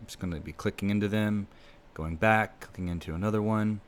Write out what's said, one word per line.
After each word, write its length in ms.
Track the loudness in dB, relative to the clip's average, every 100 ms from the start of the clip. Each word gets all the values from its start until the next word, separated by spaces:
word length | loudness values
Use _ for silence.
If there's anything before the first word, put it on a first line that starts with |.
I'm 60 | -16
just 120 | -6
gonna 220 | -4 -4
be 120 | -8
clicking 380 | -4 -4 -2 0
into 180 | 2 2
them, 380 | 2 2 0 -2 -10 -20 -20 -16
going 220 | -8 -4 2
back, 420 | 4 4 2 -4
clicking 300 | -14 -6 -4
into 260 | -4 -4
another 260 | -2 0 2
one 400 | 2 2 2 -2